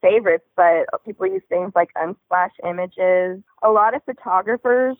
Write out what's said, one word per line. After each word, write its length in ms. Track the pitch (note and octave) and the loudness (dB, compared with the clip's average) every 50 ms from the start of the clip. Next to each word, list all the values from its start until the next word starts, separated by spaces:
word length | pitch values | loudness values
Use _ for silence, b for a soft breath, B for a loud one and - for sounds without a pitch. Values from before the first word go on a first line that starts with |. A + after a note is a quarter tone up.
favorites, 440 | - F#3 G3+ A3+ A3+ F#3+ E3 E3 - _ _ | 2 2 2 4 2 2 0 0 -2 _ _
but 300 | - F3+ F3 E3 E3 C#3+ - - - - | 2 4 4 4 2 0 -2 -6 -8 -10
people 240 | A#3 G3+ - F#3+ F#3+ | -12 -8 -6 -4 -4
use 140 | F#3+ F#3+ - _ | -4 -6 -6 _
things 240 | - F3 F3+ G3 F#3+ | -4 -4 -4 -2 -2
like 140 | F3 F3 E3+ - - | -2 -2 -2 -4 -6
Unsplash 540 | D#3+ E3 G3 - _ - F3+ F3+ F3+ G3 - - - | -6 -6 -8 -12 _ -4 -2 -2 -2 -2 -6 -8 -8
Images. 800 | E3+ F3 F3 F3+ F#3 - - F#3 F#3 F#3 F3+ F#3 F#3 F#3 F#3+ G3+ _ _ _ | -8 -6 -6 -8 -8 -6 -2 0 2 2 2 0 -2 -4 -8 -14 _ _ _
A 80 | - A3 | 0 2
lot 240 | G#3+ G#3+ G#3 A3 A3+ | 4 4 2 2 0
of 100 | D4 - | -4 -6
photographers 920 | - B3 - - G3+ F#3 F#3 F#3+ G3+ A3+ B3 - B3+ B3 B3 B3+ C4 C4 | -10 -12 -12 -6 -2 -2 -2 0 -2 -4 -4 0 0 0 2 0 0 -4